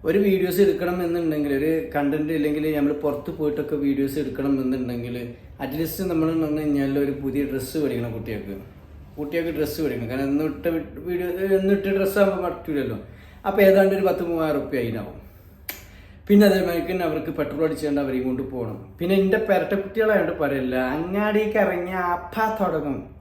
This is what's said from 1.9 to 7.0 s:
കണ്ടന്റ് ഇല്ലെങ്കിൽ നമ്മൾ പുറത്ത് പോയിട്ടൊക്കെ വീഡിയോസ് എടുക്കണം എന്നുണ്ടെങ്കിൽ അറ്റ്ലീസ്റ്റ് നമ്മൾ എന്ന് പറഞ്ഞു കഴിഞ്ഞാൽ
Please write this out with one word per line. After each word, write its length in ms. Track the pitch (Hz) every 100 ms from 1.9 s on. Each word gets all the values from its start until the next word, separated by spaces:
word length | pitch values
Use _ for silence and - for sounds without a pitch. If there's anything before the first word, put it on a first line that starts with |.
കണ്ടന്റ് 380 | 147 143 151 151 160
ഇല്ലെങ്കിൽ 260 | 147 151 156 151
നമ്മൾ 160 | 143 147
പുറത്ത് 260 | 151 143 156 -
പോയിട്ടൊക്കെ 380 | 151 151 143 147 139
വീഡിയോസ് 320 | 139 139 156
എടുക്കണം 320 | 131 123 139 135
എന്നുണ്ടെങ്കിൽ 520 | 127 131 120 120 120 120 120 - - -
അറ്റ്ലീസ്റ്റ് 420 | 262 151 160 - 190
നമ്മൾ 180 | 160 160
എന്ന് 100 | 160 156
പറഞ്ഞു 160 | 151
കഴിഞ്ഞാൽ 280 | 151 143 139 139